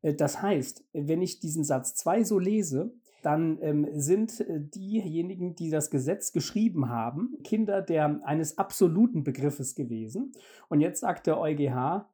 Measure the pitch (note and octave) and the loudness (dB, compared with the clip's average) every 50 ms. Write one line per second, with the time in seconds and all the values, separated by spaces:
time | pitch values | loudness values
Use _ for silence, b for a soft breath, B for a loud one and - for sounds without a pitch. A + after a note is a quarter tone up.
0 | - D#3+ D3 D3+ D3+ C#3 - - - G3 G3+ D3 B2+ - - - _ _ _ D3+ | 0 0 0 2 0 0 0 -2 0 0 2 2 0 -4 -10 -18 _ _ _ -6
1 | D3 C#3+ D#3+ E3+ F#3 F3+ - - - E3 D3+ E3 D3+ C3+ C#3+ C3 C3 - - - | -2 0 0 0 0 -2 -4 -6 -6 -4 -2 -2 0 0 0 0 0 -4 -8 -2
2 | - D#3+ F3+ A3 A3+ A3 G#3+ G3 F3+ F#3+ G#3+ A3 G3+ D#3+ C3+ C3+ E3+ A#3+ - - | 0 2 2 2 2 4 2 2 2 2 2 2 0 0 0 -2 -2 -4 -8 -14
3 | _ b b b b D#3 D3 D#3 E3 D#3+ D#3 - - D#3 D3 D3 D3 D3+ D3+ D3+ | _ b b b b 0 2 2 2 0 0 0 0 0 2 2 2 0 -2 -4
4 | C#3 D3 F3+ G#3 A3 A3+ - - - - E3 D3+ D3 D3 - G3 F#3+ F#3+ G#3 A3+ | 2 2 4 4 2 0 -2 -6 -4 -4 -4 -6 -6 -8 -10 -12 -8 -2 -2 -2
5 | G3 F3+ D#3 E3 E3+ F3+ F#3+ F3+ F3+ F3+ E3 - E3+ D#3+ D#3 D3+ D3+ - - C#3 | -2 0 -2 -2 -2 -2 -4 -4 -4 -6 -4 -4 -4 0 0 0 -2 0 -2 -2
6 | B2+ C#3 F#3 - - - - E3+ - - - G#3 A3 A3+ F3+ D#3+ B2+ A#2 A#2+ A#2 | 0 0 -2 -2 -4 -2 -2 -2 -2 0 0 2 2 2 2 2 0 0 0 -2
7 | A2+ A#2 B2+ D3+ G#3+ C#4 - - - - - G#3+ A3 G3+ G3 G3 F#3 - E3+ D#3 | -2 -2 -2 -4 -4 -4 -6 -10 -4 -2 0 0 2 2 0 -2 0 0 2 2
8 | D3+ D3 D3 D3 - - D3+ D#3 D#3+ D3+ - - D#3+ - - - G3 F3 D#3+ F#3 | 4 2 0 -2 -2 -2 0 0 0 -2 -2 -4 -4 -4 2 4 4 4 6 6
9 | A3+ A#3+ - D#3+ C#3 C#3+ C3+ C3+ C3+ D3 C#3 - C3+ - - - C#3 A#2 A#2 A2 | 4 4 4 0 -2 -2 -4 0 -2 -2 -2 -2 -8 -8 -6 -6 -6 -6 -6 -6
10 | A2+ A2 B2 G3 C4+ C#4+ B B B B B B B B - D3 D3+ F3 - - | -8 -6 -6 -8 -8 -8 B B B B B B B B 4 4 4 4 0 -2
11 | - - F3 - - - D#3 - - D#3 D#3 D3 D3 C3+ A#2+ B2+ B2+ C#3+ E3+ G#3 | -2 -2 -4 0 0 0 2 2 2 0 0 0 0 0 0 0 0 0 0 -2
12 | G#3 _ | -4 _